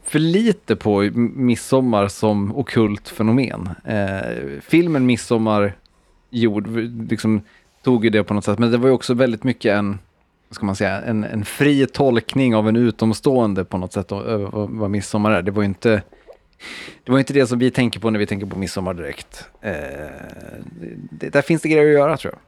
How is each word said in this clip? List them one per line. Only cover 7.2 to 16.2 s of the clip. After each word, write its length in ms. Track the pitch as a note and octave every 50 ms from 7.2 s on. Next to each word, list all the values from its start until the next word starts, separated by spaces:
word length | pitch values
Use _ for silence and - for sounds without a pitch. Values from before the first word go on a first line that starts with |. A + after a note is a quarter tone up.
| - A2 A2 G#2 - _ _ _ _ _ _ _
tog 220 | _ C3 B2+ A2+ G#2
ju 60 | A2+
det 140 | G#2 G#2+ G2
på 100 | - G#2+
något 100 | G#2 -
sätt, 140 | G#2+ G2+ G#2
men 120 | A#2+ A#2
det 80 | A#2 A#2+
var 100 | B2 C3+
ju 60 | C3
också 200 | A2+ - - B2
väldigt 300 | A#2+ C3 B2 A2+ A2 -
mycket 300 | B2+ A#2+ _ - A2+ G2
en, 240 | G#2 G#2 G2+ G2+ G2 - _ _ _ _ _ _ _ _ _
vad 80 | G2
ska 100 | - -
man 100 | G2+ G2
säga, 240 | - G#2 G2 F#2+ G2+
en, 240 | - A#2+ A2+ G#2+ G#2
en 200 | - A2+ A2 G2+
fri 420 | - - - C#3+ D3 D3 C#3 C3+
tolkning 680 | B2 - - C#3+ C3+ A#2+ A2+ - - - C3+ C3+ B2+ A2
av 140 | G#2+ G#2+ A2
en 80 | A2+
utomstående 880 | A#2 B2 A#2 G#2 - A2+ A2 G#2+ - - D3 C3+ B2+ A2+ G#2+ G2 F#2+ F2+
på 140 | _ - F#2+
något 140 | F#2 -
sätt, 200 | - G2+ F#2+ -
och, 140 | G2+ G2+ -
ö-, 220 | - A2+ G#2 G2+ G2+
vad, 180 | - G#2+ G#2 G2+
vad 200 | A2+ A2 G#2+ G2
midsommar 400 | G#2 G#2 F#2+ - - G#2+ G#2 G#2+
är. 120 | G#2+ F2+
Det 80 | F2+ G2+
var 120 | G2 G#2+
ju 60 | G#2 G2+
inte... 340 | F#2+ - - A#2+ A2 G2 - _ - _